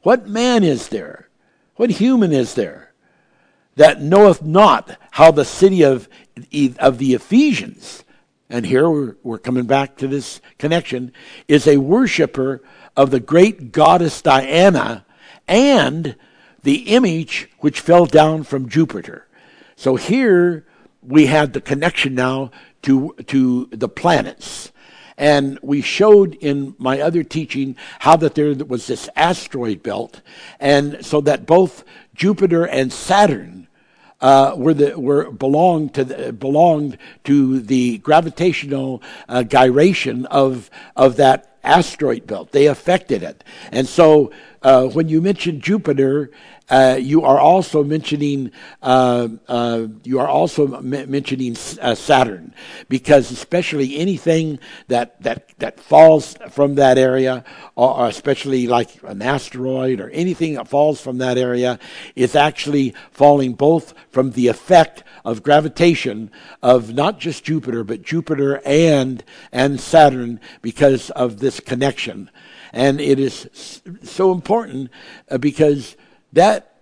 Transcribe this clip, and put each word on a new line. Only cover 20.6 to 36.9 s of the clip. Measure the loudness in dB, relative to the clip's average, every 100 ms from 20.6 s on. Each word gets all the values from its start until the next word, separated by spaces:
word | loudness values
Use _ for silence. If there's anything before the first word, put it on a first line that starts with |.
| _ _ _ _
we | 0 2 4
had | 2 0
the | -4
connection | -6 -4 -4 -4 -4
now | -2 -4 -4 -8 -14 _ _
to, | 0 0 0 -12 -6
to | -2 0 -2 -6
the | -8 -8
planets. | -2 0 0 -2 -12 -18 -18 -20 _ _ -20 -20 -2
And | 2 2 0 -8
we | -6 -4
showed | -4 0 6 6 6 -2
in | -6 -4 -6 -6
my | -4 -2
other | -2 -2
teaching | -4 -8 -8 -8 -8 -10 -18 -4
how | 2 4
that | 2 -2
there | -2
was | -4 -6 -8 -8
this | -12 -10 -2
asteroid | -2 -2 -8 -8 -6 -6
belt, | -8 -10 -12 -16 _ -20 -20 -6
and | 2 2 0 -8
so | -4 -2
that | 0 -2 2
both | 4 4 -4 _ -20 _
Jupiter | -4 -2 0 0 0 -2
and | -2 -4
Saturn, | -6 -2 2 2 0 -10 -20 -20 _ _ _ _ _
uh, | 4 4 4 0
were | -2 2
the, | 0 0
were, | -2 -2 -4
belonged | -6 -2 2 2 0 -4 -6
to |
the, | -8 -8 -12
belonged | -10 -4 2 2 2 -4